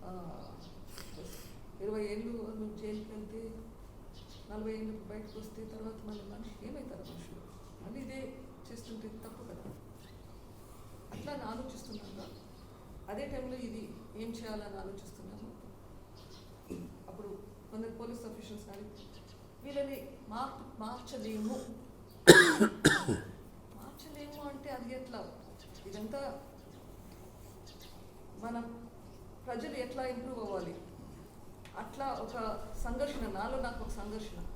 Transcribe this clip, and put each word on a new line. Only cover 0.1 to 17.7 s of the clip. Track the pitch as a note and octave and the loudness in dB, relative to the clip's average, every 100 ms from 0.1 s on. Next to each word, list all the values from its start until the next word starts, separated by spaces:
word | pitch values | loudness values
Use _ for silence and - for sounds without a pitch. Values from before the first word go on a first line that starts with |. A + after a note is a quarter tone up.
| F#3 F3 E3 - - E3 - - - - - F3 - - - - - | -4 -4 -6 -8 -8 -10 -10 -8 -8 -8 -8 -8 -8 -8 -10 -10 -2
"ఇరవై | G3+ G#3+ G#3 | 0 2 2
ఏళ్ళు | G#3+ A#3 | 0 0
నువ్వు | A#3 G#3+ G#3+ G#3+ G#3+ | -2 -2 -2 -4 -2
జైలుకి | G#3+ G#3+ G#3+ | -2 -2 -4
వెళ్తే, | G#3+ - A3 A3 A3 A3+ - - - - - - - - | -6 -6 -6 -6 -6 -8 -10 -12 -12 -10 -10 -10 -12 -6
నలభై | G#3+ A3 | -2 -2
ఏళ్ళు | A3 A3 G#3+ | 0 -2 -4
బయటకు | F#3+ G#3+ G#3+ A3 | -6 -8 -6 -8
వస్తే | G#3+ - A3 | -8 -8 -8
తర్వాత | A3 A3 G#3+ G#3 | -6 -6 -6 -6
మళ్ళీ | G#3 | -6
మనిషి | G3+ G#3 A3 - G#3+ | -6 -8 -8 -8 -6
ఏమవుతారు | C#4+ B3 - - | -6 -6 -8 -8
మనుషులు? | E3+ - - - - - - | -8 -8 -10 -10 -12 -12 -10
మళ్ళీ | F#3+ B3+ | -6 -6
ఇదే | A#3+ C4+ C4 C4 - - - | -4 -4 -6 -6 -12 -12 -10
చేస్తుంటే | A3+ A#3 A3+ G#3+ | -10 -8 -6 -6
తప్పు | A3 A3+ - | -8 -10 -10
కదా." | B3 - - - - - - - - - - - - - - - - | -10 -8 -8 -8 -12 -12 -12 -12 -12 -12 -12 -12 -12 -12 -10 -12 -10
అట్లా | - C4 | -6 -4
అని | C#4 | -2
ఆలోచిస్తున్నాక | A3+ A#3 C4 B3 - G#3 F#3+ F#3+ - - - - - - - - - | -2 -4 -4 -6 -8 -8 -8 -8 -8 -10 -12 -14 -14 -14 -12 -10 -6
అదే | G#3+ C#4+ | -4 -2
టైంలో | C4+ B3+ B3+ | -2 -2 -4
ఇది | A#3 A3 G3 - - G#3 | -4 -4 -6 -8 -10 -6
ఏం | A3+ | -4
చేయాలని | A3+ A3+ G#3+ G3+ G3 | -4 -2 -4 -4 -4
ఆలోచిస్తున్నాము. | F#3+ G3 - - F#3+ G#3 G#2+ - - - - - - - - - - - - F3+ F3 - - | -4 -6 -8 -10 -10 -8 -8 -10 -12 -12 -12 -12 -12 -14 -12 -12 -12 -14 -6 -4 -4 -8 -12
అప్పుడు | F#3 G3+ - - - - | -10 -8 -8 -10 -12 -8